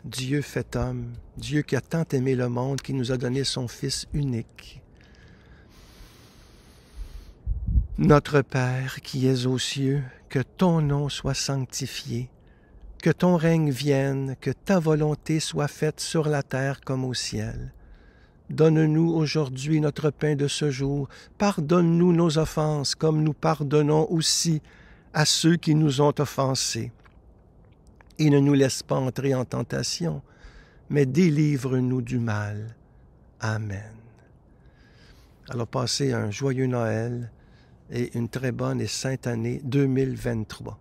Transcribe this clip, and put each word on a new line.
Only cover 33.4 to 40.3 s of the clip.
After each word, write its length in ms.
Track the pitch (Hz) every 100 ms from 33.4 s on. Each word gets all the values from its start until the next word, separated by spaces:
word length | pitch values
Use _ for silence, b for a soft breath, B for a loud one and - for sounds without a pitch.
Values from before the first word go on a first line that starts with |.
| 110 110 107 98 107 - - - _ - _ b b b b b b b b b -
Alors 200 | 120 113
passez 440 | 135 123 - 139
un 180 | 117 110
joyeux 360 | 101 135 127 131
Noël 640 | 123 113 110 117 120 120 b b b b b -
et 260 | 120 120 117
une 140 | 117
très 200 | 127 131
bonne 300 | 117 127 127
et 60 | 110
sainte 400 | - 131 131 123
année 340 | 120 117 127
deux 240 | 139 139 139
mille 300 | 131 131 120
vingt-trois. 640 | 117